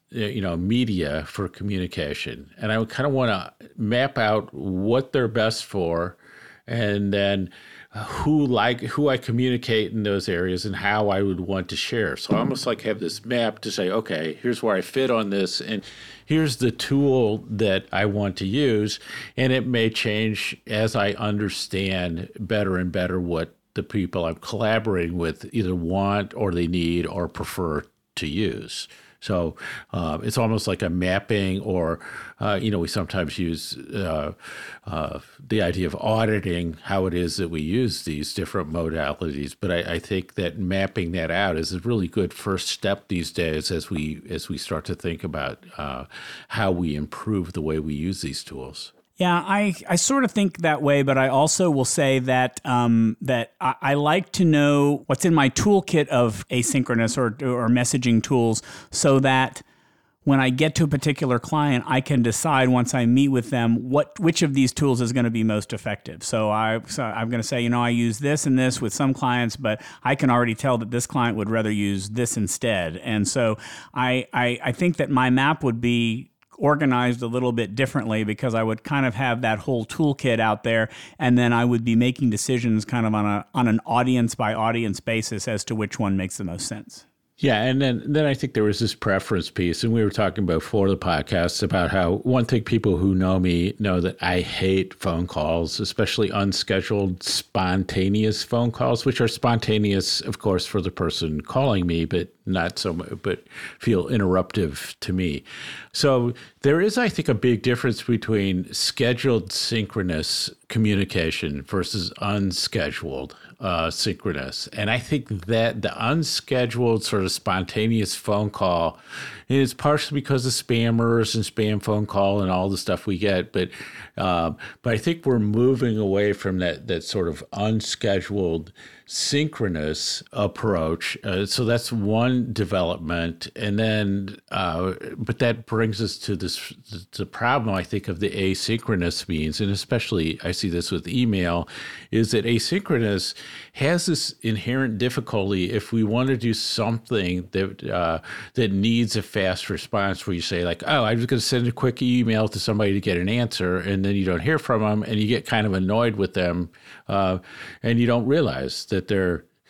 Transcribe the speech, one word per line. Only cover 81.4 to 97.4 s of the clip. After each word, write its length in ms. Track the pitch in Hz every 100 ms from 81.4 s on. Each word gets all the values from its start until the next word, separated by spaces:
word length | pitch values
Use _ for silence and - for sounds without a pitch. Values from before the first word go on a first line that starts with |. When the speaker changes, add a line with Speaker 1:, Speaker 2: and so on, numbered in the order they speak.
| 120
Speaker 2:
I 140 | 117 123
would 180 | 120
be 140 | 117 113
making 320 | 123 127 131
decisions 560 | 104 - 127 120 110 104
kind 200 | 123 110
of 80 |
on 120 | 107 104
a, 200 | 101 -
on 140 | - 120
an 140 | 110 -
audience 500 | 117 123 127 117 -
by 180 | 107
audience 480 | 110 110 117 113 95
basis 480 | - 113 107 107 -
as 160 | 104 -
to 100 | 110
which 240 | 104 -
one 160 | 101 98
makes 220 | 92 -
the 80 | 92
most 200 | 87 -
sense. 400 | 107 - - _ _ _ -
Speaker 1:
Yeah, 240 | 139 107
and 180 | 123 131
then, 200 | 139 120 -
then 180 | 147
I 100 | 147
think 200 | 131 135
there 100 | 110
was 160 | 107 98
this 160 | 110 -
preference 540 | 107 95 - 98 -
piece, 340 | - 87 82
and 80 | 117
we 100 | 117
were 80 | 104
talking 360 | - 98 107 90
before 420 | 80 - 107 98
the 80 | 95
podcast 640 | 92 78 - 92 85 -
about 300 | 80 95 85
how 280 | 95 87 98
one 260 | 127 127 113
thing 180 | 123
people 320 | 110 113 107 85
who 180 | 95
know 240 | 92 92 95
me 380 | 92 85 92 -
know 220 | 101 90
that 160 | 90 -
I 160 | 87 90
hate 540 | - - 95 95 92
phone 340 | - 95 85 87
calls, 540 | - 76 85 82 -
especially 480 | 107 - 107 - 101
unscheduled, 920 | 101 98 - - 95 - 104 95 90
spontaneous 1200 | - -